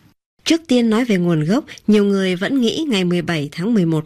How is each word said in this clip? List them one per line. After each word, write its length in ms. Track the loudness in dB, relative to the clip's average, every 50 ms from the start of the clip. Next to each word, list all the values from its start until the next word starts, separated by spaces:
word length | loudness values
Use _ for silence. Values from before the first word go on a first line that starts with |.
| _ _ _ _ _ _ _ _ _
Trước 160 | -2 0 0 0 0
tiên 220 | 0 2 2 2
nói 140 | 2 0 0
về 120 | 0 0
nguồn 280 | 0 0 0 0 0 0
gốc, 200 | 0 0 -2 -2 -6 -12 -6 0
nhiều 180 | 2 4 4 4
người 320 | 2 2 0 0 -2 -2
vẫn 240 | -2 -4 -2 0 0
nghĩ 240 | 0 0 -2 -2 -2 -2
ngày 160 | -2 0 0
mười 180 | 0 0 -2
bảy 260 | -2 -2 -4 -4 -6 -8
tháng 220 | -8 -6 -4 0 0
mười 120 | 0 2
một 180 | 2 0 -2 -4